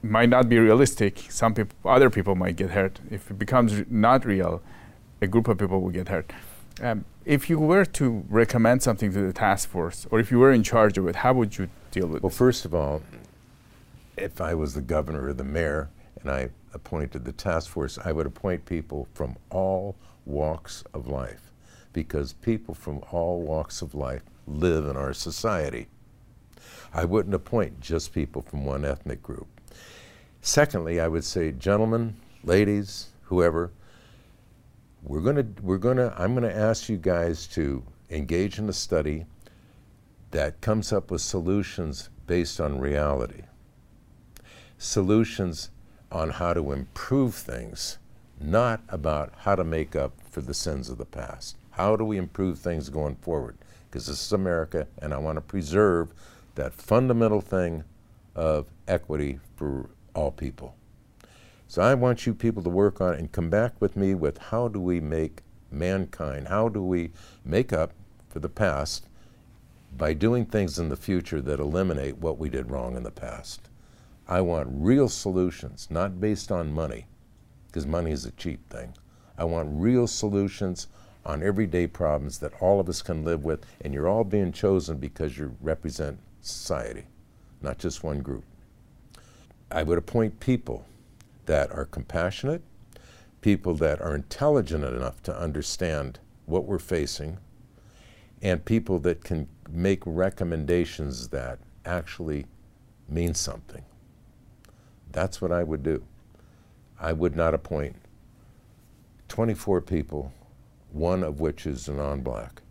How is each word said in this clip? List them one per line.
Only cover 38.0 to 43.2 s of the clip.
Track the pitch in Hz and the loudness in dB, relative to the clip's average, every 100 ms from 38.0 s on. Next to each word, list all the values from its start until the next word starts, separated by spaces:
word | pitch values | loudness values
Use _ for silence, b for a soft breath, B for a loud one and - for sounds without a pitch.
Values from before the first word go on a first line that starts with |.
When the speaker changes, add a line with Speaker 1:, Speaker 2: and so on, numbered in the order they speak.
| - | -8
Speaker 2:
engage | 78 67 85 98 98 | -6 0 0 0 -2
in | 107 | -4
a | |
study | 92 - 82 76 78 82 - b b b b b b - - - | -4 0 0 0 -4 -8 -18 b b b b b b -20 -20 -6
that | 80 73 - | -2 -2 -2
comes | - 110 - | 0 0 2
up | 101 - | -2 0
with | 85 | -4
solutions | - 95 85 101 95 - 80 69 - - - | -2 -2 2 0 0 -4 -6 -6 -12 -18 0
based | 90 82 - | 0 0 -2
on | 76 69 | -2 -2
reality. | 69 71 73 69 | 0 2 2 0